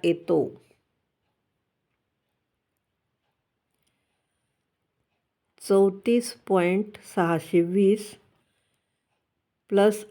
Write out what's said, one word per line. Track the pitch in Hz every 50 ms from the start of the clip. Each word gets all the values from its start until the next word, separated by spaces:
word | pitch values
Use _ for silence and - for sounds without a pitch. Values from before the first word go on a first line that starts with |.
| -
येतो. | 170 165 170 - - 170 156 - - - - _ _ _ _ _ _ _ _ _ _ _ _ _ _ _ _ _ _ _ _ _ _ _ _ _ _ _ _ _ _ _ _ _ _ _ _ _ _ _ _ _ _ _ _ _ _ _ _ _ _ _ _ _ _ _ _ _ _ _ _ _ _ _ _ _ _ _ _ _ _ _ _ _ _ _ _ _ _ _ _ _ _ _ _ _ _ _ _ _ _ _ _ _ _ _ _ _ _ _ _
चौतीस | - - 196 196 196 196 190 196 - 233 233 240 240 - - - _
पॉइंट | - 196 185 170 175 185 196 214 208 - - -
सहाशे | - - 202 175 165 170 160 160 - - 175 170
वीस | 170 180 202 202 190 214 214 - - - - _ _ _ _ _ _ _ _ _ _ _ _ _ _ _ _ _ _ _ _ _ _ _ _ _ _ _ _ _ _
प्लस | 208 196 202 214 208 208 - -